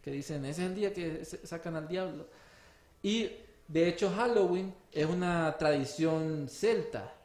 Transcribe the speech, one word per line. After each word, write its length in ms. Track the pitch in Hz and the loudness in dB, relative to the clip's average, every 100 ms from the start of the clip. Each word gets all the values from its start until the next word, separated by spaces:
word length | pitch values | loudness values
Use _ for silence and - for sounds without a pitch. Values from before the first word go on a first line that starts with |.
que 100 | - | -8
dicen, 340 | 139 139 151 135 | -8 -6 -6 -4
"Ese 180 | 151 | -2
es 60 | 185 | -2
el 60 | 185 | 0
día 180 | 202 | -2
que 320 | 190 170 156 160 | -2 -6 -6 -8
se-, 200 | - - | -12 -10
sacan 280 | 165 170 160 | -8 -6 -6
al 120 | 151 | -4
diablo". 400 | 180 185 147 - - - - - - _ _ | -4 -4 -6 -14 -20 -20 -20 -20 -20 _ _
Y, 300 | 196 226 208 - - - - | 0 0 0 -6 -20 -20 -2
de 200 | 160 170 | 4 4
hecho, 220 | 170 196 185 | 4 0 2
Halloween 580 | 240 226 185 180 190 - - | 2 4 4 2 -2 -10 -8
es 140 | - 156 | -2 0
una 480 | 180 180 170 160 151 | 2 2 2 2 2
tradición 920 | 156 143 131 - 160 160 160 156 135 | 4 4 0 2 2 2 0 -2 -6
celta 640 | - 214 214 165 117 101 - | 0 2 2 0 -6 -8 -14